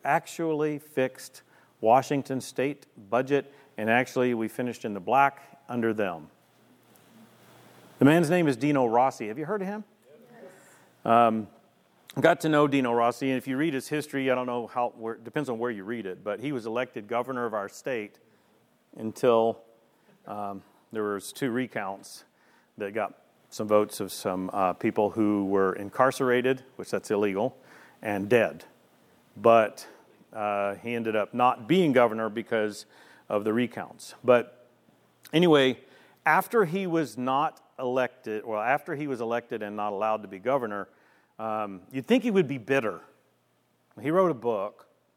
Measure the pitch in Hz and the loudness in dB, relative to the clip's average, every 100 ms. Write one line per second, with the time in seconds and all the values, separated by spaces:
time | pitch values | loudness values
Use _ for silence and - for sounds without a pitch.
0 | 139 160 - - 165 151 151 147 - - | 0 0 -2 -6 -4 -2 -2 -4 -4 -2
1 | 131 - - - _ _ _ _ 113 127 | -2 -4 -18 -20 _ _ _ _ 4 6
2 | 123 143 127 131 - - 139 147 _ - | 4 -2 -2 -6 -6 -4 -4 -4 _ -20
3 | 101 113 131 143 - - _ - 110 120 | -2 -2 2 0 -2 -12 _ -4 2 2
4 | 123 135 127 117 110 - 123 110 113 101 | 2 0 0 0 -4 -4 -6 -6 -8 -8
5 | 95 131 139 - - - - 123 113 107 | 0 4 4 2 -14 -20 -8 -2 0 0
6 | 98 80 78 _ _ _ _ _ _ _ | -4 -6 -14 _ _ _ _ _ _ _
7 | _ - - _ - - - - - - | _ -20 -20 _ -20 -20 -20 -20 -20 4
8 | 135 165 151 180 156 117 143 143 120 117 | 6 6 4 2 2 0 0 2 2 4
9 | 131 - 107 120 156 208 185 208 208 _ | 2 0 -8 -8 -6 -6 -6 -10 -14 _
10 | _ - - - - - - - _ _ | _ -20 -20 -20 -20 -20 -20 -20 _ _
11 | 110 117 117 110 101 _ _ _ _ _ | 2 4 4 2 -6 _ _ _ _ _
12 | - - 160 170 160 147 147 139 123 120 | -12 2 2 4 2 4 4 2 2 2
13 | 117 123 135 131 135 131 160 135 - 151 | 2 0 -2 -4 -4 -4 -2 -4 -6 -6
14 | 147 139 131 127 123 120 110 127 120 117 | -6 -4 -2 -2 -2 -6 -6 -4 -4 -6
15 | 113 110 113 151 131 113 120 104 95 117 | -10 -10 -8 -6 -6 -4 -4 -6 -8 -8
16 | 95 90 104 101 135 131 110 117 127 120 | -8 -8 -8 -6 -6 -6 -6 -4 -6 -8
17 | 104 120 123 123 120 107 98 - 143 120 | -6 -4 -4 -6 -4 -4 -8 -10 -8 -6
18 | 104 _ _ _ _ _ _ _ _ - | -8 _ _ _ _ _ _ _ _ -12
19 | 113 - 127 113 113 113 - _ _ _ | -10 0 4 4 2 -2 -12 _ _ _
20 | _ _ - 104 101 98 - _ _ 110 | _ _ -14 -10 -10 -12 -18 _ _ -6
21 | 104 101 - - 135 120 123 113 98 98 | -4 -6 -8 -6 -4 -4 -4 -6 -8 -10
22 | - - - _ _ _ _ - 101 107 | -16 -20 -20 _ _ _ _ -10 -6 -4
23 | 95 - _ _ _ - 107 107 104 - | -6 -8 _ _ _ -8 2 4 4 -2
24 | 95 - 101 92 92 101 92 90 113 110 | -10 -6 -4 -4 -4 0 0 0 0 2
25 | 101 113 104 104 98 98 95 92 98 - | 0 2 2 2 2 2 2 0 -4 2
26 | 131 - 127 123 127 131 - - 90 98 | 2 2 0 2 2 -2 -6 -16 -6 -6
27 | - 104 104 95 127 - - - - _ | -2 0 2 0 -2 -6 -20 -20 -20 _
28 | 107 101 104 120 90 65 - _ _ _ | -6 -4 2 2 2 -2 -18 _ _ _
29 | _ _ _ 101 113 113 107 - - - | _ _ _ 0 6 6 4 -2 -18 -20
30 | _ _ _ 113 104 101 101 98 120 120 | _ _ _ -6 -4 -2 -4 -4 -6 -4
31 | 113 107 98 120 123 120 110 185 165 127 | -2 -2 -2 2 2 2 2 4 6 6
32 | 117 110 110 110 113 113 107 101 - - | 4 2 -4 -6 -2 -2 -2 -4 -16 -20
33 | - - - 104 107 113 120 110 85 - | -20 -18 -4 -2 0 0 0 -4 -12 -14
34 | - - 123 120 113 - _ _ _ _ | -20 -2 4 4 4 -10 _ _ _ _
35 | _ _ - 160 180 147 131 117 - - | _ _ -4 2 6 6 6 0 -8 -20
36 | _ _ 156 170 - 233 170 190 185 165 | _ _ 2 2 2 0 0 -2 -2 -2
37 | 139 127 123 135 156 - _ - 127 131 | -2 -4 -2 -2 -2 -6 _ -8 -4 0
38 | 123 - 113 107 113 107 113 143 - 143 | -2 -4 -10 -8 -6 -4 0 0 -2 -8
39 | 147 120 117 117 117 113 104 104 104 98 | -6 -4 -2 -4 -4 -8 -6 -6 -4 -2
40 | 110 110 104 95 110 135 113 101 92 _ | -2 -2 -6 -8 -2 -2 -2 -6 -10 _
41 | _ _ _ - 110 107 104 95 - 131 | _ _ _ -12 -6 -6 -6 -10 -10 -8
42 | 127 247 247 196 131 135 113 135 110 82 | 0 0 2 0 0 -4 0 0 0 -6
43 | - _ _ _ _ _ _ _ _ - | -12 _ _ _ _ _ _ _ _ -8
44 | 135 175 185 127 120 104 104 - _ _ | 0 2 2 0 -2 -2 -4 -8 _ _
45 | _ | _